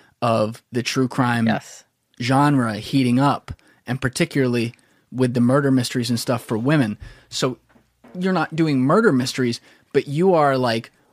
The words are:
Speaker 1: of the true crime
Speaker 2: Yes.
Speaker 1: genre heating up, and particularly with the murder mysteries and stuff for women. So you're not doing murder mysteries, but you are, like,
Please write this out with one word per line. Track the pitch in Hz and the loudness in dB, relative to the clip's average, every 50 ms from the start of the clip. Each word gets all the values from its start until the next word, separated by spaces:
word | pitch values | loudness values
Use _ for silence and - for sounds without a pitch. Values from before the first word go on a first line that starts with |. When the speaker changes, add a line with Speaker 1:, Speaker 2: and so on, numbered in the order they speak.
| _ _ _ _ | _ _ _ _
Speaker 1:
of | - 120 113 113 110 107 113 - _ _ | -2 0 0 0 0 -2 -4 -10 _ _
the | - 123 | -6 -6
true | 110 - - 135 131 127 | -4 -2 -2 0 -2 0
crime | - - 131 120 120 117 113 | 0 0 0 0 0 0 0
Speaker 2:
Yes. | 113 - - - - - - - _ _ _ _ _ _ - | 0 -2 -4 -6 -12 -20 -20 -20 _ _ _ _ _ _ -6
Speaker 1:
genre | 120 117 131 135 143 147 143 135 120 113 107 | -2 0 2 2 4 4 2 2 0 -2 -4
heating | 101 104 - - 139 131 123 120 127 | -6 -6 -2 -2 0 2 2 2 2
up, | 139 143 120 - - - - - _ _ _ _ _ | 2 2 0 -2 -6 -14 -18 -18 _ _ _ _ _
and | - 120 131 | -8 -6 -4
particularly | - 127 - - 175 160 - 143 131 127 120 120 113 120 - _ _ _ _ _ _ _ | -4 -4 -2 -2 -4 -2 0 0 0 0 0 -2 -2 -4 -8 _ _ _ _ _ _ _
with | - 123 127 123 117 | -4 -2 0 0 2
the | 127 | 2
murder | 120 120 131 143 139 139 | 2 4 4 2 2 2
mysteries | 131 127 117 - - 131 120 117 | 2 2 0 -2 -4 -4 -2 -2
and | 120 113 | -4 -4
stuff | - - 123 117 - | -2 -4 -4 -4 -4
for | - 123 107 | -4 -4 -2
women. | 117 135 160 151 127 104 104 - - - - - _ _ | 0 2 2 2 2 0 -4 -8 -12 -18 -20 -20 _ _
So | - - - 131 120 - _ _ _ _ _ _ _ _ - - - 180 | -6 -4 -4 -4 -4 -8 _ _ _ _ _ _ _ _ -20 -16 -10 -6
you're | 180 190 | -2 -2
not | 185 175 156 - - | 0 0 -2 -2 -2
doing | 160 165 156 143 131 | 0 0 2 2 2
murder | 127 135 160 214 226 214 | 2 4 4 4 4 4
mysteries, | 143 127 123 127 - - 127 120 113 - - - _ _ _ _ | 2 2 0 -2 -2 -2 -2 -2 -2 -6 -10 -20 _ _ _ _
but | - 143 - 143 | -2 -2 -2 0
you | 139 151 180 196 180 | 0 0 2 4 4
are, | 160 147 143 135 | 4 4 2 2
like, | 131 127 120 113 117 113 - _ _ _ _ | 2 0 0 -2 -2 -4 -8 _ _ _ _